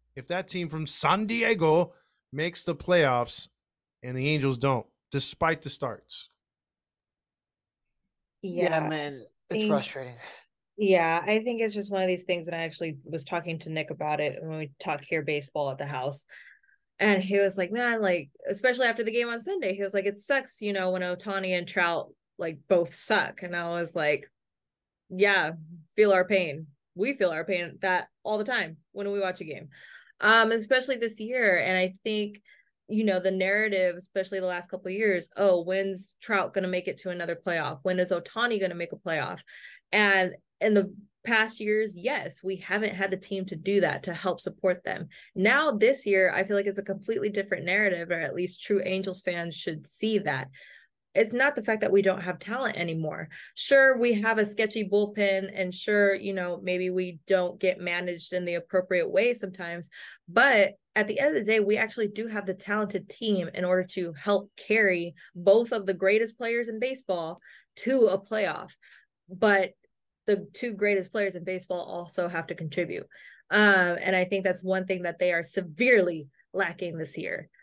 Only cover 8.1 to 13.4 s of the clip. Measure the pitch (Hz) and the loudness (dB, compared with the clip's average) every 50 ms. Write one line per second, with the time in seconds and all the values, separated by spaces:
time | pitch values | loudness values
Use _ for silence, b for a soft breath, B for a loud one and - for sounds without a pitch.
8.1 | _ _ _ _ _ _ - 185 175 175 185 175 160 160 160 160 160 151 147 147 | _ _ _ _ _ _ -10 -6 -2 0 0 2 2 0 0 -2 -4 -4 -6 -6
9.1 | 139 127 107 - _ _ _ - - 214 214 208 151 135 131 - - 135 131 127 | -8 -12 -16 -20 _ _ _ -8 -4 -2 0 0 0 0 0 -4 -8 -12 -12 -14
10.1 | 120 117 B B B B B _ _ _ _ _ _ - 214 196 185 175 165 165 | -16 -18 B B B B B _ _ _ _ _ _ 0 4 4 6 6 6 4
11.1 | 165 170 170 202 214 220 220 247 233 220 226 220 202 208 196 196 196 190 190 185 | 2 0 2 2 0 0 0 -2 -2 -2 -2 -2 -4 -6 -6 -4 -2 0 0 0
12.1 | 180 175 - - 175 175 160 170 170 165 165 160 160 - 175 160 147 139 - 147 | 0 -2 -2 -4 -4 -4 -4 -6 -6 -6 -6 -6 -6 -6 -6 -8 -8 -10 -10 -10
13.1 | 160 156 139 - 180 170 | -10 -8 -6 -6 -6 -6